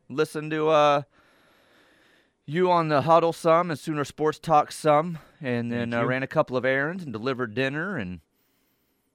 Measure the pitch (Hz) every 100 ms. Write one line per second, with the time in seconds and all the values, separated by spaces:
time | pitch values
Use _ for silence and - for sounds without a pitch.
0 | - 139 156 156 156 156 151 156 147 143
1 | 143 _ _ _ _ _ _ _ _ _
2 | _ _ _ _ - 156 180 175 156 147
3 | 127 165 165 160 170 165 175 143 - 156
4 | 139 - 151 147 - 151 - - 156 147
5 | 175 160 - - 135 120 117 120 120 117
6 | 117 127 131 160 147 127 123 135 147 190
7 | 156 107 123 123 120 107 135 147 185 175
8 | 92 90 _ _ _ _ _ _ _ _
9 | _